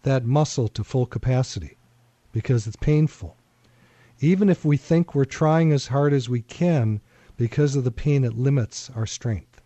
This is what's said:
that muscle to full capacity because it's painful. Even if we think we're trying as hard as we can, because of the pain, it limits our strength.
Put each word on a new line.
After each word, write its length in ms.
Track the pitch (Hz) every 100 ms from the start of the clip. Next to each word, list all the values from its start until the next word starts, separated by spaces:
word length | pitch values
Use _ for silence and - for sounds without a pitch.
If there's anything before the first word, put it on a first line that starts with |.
that 220 | - 135
muscle 440 | 117 143 151 - 113
to 160 | -
full 220 | - 131 120
capacity 680 | 110 131 127 127 - 78 - _ _ _ _ _
because 340 | 113 - 120 110
it's 100 | -
painful. 600 | 143 151 156 - 85 _ _ _ _ _ _ _ _ _
Even 280 | 147 190 202
if 160 | 175
we 140 | 151 147
think 360 | - 165 175
we're 120 | 143 135
trying 460 | - 156 160 160
as 160 | 147 -
hard 240 | 135 143
as 160 | 143 120
we 120 | 120
can, 600 | 113 - 175 160 110 104 _ _ _ -
because 400 | 120 - 147 139
of 80 |
the 60 | 127
pain, 340 | 113 151 143
it 140 | 127 113
limits 520 | 135 139 107 - -
our 100 | 120
strength. 560 | 110 - 120 101 - _